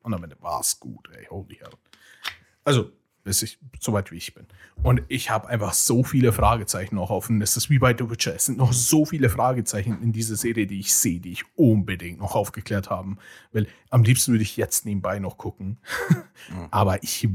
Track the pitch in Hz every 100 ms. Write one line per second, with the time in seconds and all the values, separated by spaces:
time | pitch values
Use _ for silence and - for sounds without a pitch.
0 | 117 98 85 - 85 78 - - 62 -
1 | - - - 95 98 - - - _ _
2 | _ - - - _ _ - 131 98 -
3 | _ _ - 98 - - 131 - - 104
4 | 95 85 - - - - - - 123 123
5 | - 131 - 110 - 120 104 - - 120
6 | 123 135 123 110 127 117 - 95 95 101
7 | 87 92 - 110 104 - - 143 127 117
8 | 120 113 - 82 - 131 127 123 117 156
9 | 151 160 127 - 120 127 104 107 101 98
10 | 113 110 113 107 120 113 98 101 98 -
11 | 110 85 90 92 - - 139 107 95 90
12 | 87 85 104 - 101 - - 101 95 92
13 | 98 98 - - _ 107 104 - _ 127
14 | 110 127 - 117 104 - 101 - 110 101
15 | 92 101 95 - - - 95 110 - -
16 | - 151 - - - 92 87 - 101 98
17 | - - 117